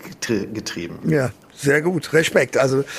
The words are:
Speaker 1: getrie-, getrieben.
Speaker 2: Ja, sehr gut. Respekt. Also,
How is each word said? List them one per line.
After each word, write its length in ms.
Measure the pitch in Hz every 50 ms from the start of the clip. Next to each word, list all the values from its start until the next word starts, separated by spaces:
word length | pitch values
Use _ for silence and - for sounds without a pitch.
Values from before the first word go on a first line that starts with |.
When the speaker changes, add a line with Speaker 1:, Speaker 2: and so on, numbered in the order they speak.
| -
Speaker 1:
getrie-, 440 | - - - - - 117 98 98 - 110
getrieben. 460 | 107 - - - 87 87 82 85 - - -
Speaker 2:
Ja, 220 | 156 147 131 117 - - - - -
sehr 260 | - - 143 143 151
gut. 300 | 151 175 190 160 - - -
Respekt. 440 | 156 165 - - 185 139 127 -
Also, 260 | 120 135 131 131 135 139 - -